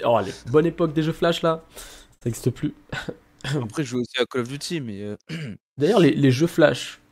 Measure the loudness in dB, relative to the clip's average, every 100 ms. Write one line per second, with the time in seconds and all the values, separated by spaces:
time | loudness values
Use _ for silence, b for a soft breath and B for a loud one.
0 | 2 2 0 -8 0 2 2 0 -2 0
1 | -2 0 0 2 -2 -2 -8 B B B
2 | B _ -6 -2 -2 -2 -6 -8 _ -10
3 | -10 -14 _ _ -6 -4 -4 -6 -4 -4
4 | -4 -2 -2 -2 -6 -8 -6 -6 -8 -10
5 | -10 -12 -12 -10 -10 -14 _ 0 2 6
6 | 6 6 4 4 2 4 4 4 -8 -16
7 | _